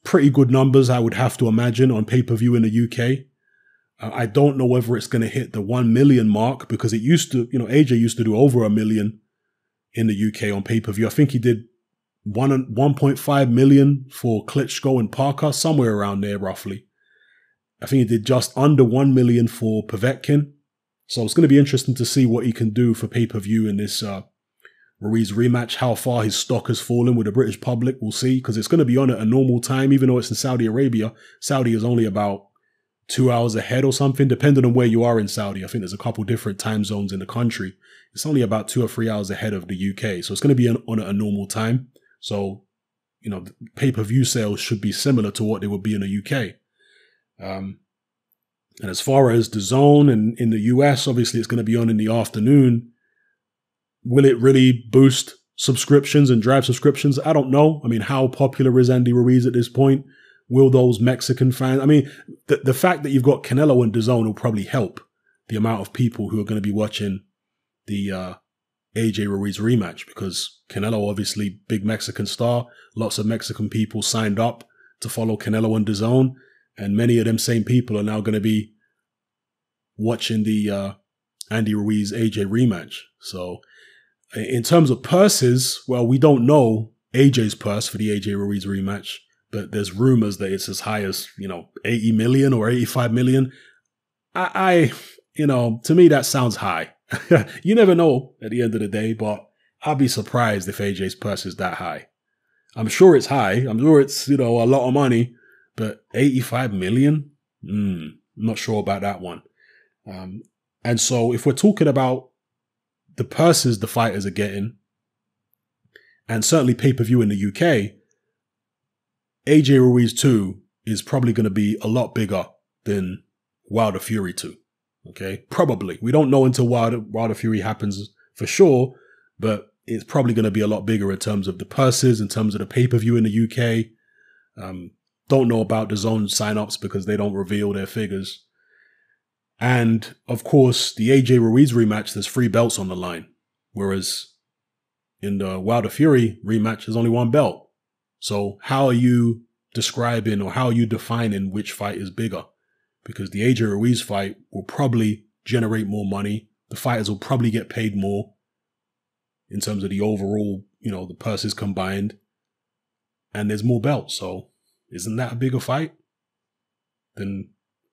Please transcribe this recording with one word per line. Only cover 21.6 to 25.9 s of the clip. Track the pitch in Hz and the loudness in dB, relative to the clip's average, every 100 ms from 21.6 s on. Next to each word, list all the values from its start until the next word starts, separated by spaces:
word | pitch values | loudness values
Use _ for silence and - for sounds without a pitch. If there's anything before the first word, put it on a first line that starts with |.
| 143 127 - 123 | 6 2 -2 -2
to | 117 | -2
see | 139 | 2
what | 123 117 123 | 2 2 -2
he | |
can | 113 113 | -2 -2
do | 107 120 | 0 0
for | 113 113 | 0 -2
pay-per-view | 120 113 110 98 110 107 | -2 -2 -4 -2 0 0
in | 101 | -2
this, | 104 - | -4 -6
uh, | 107 95 - _ _ _ - _ _ - | -8 -10 -14 _ _ _ -20 _ _ -10
Ruiz | 104 113 101 | -2 0 0
rematch, | 101 123 123 117 - | 0 2 0 -2 -4
how | 127 | -2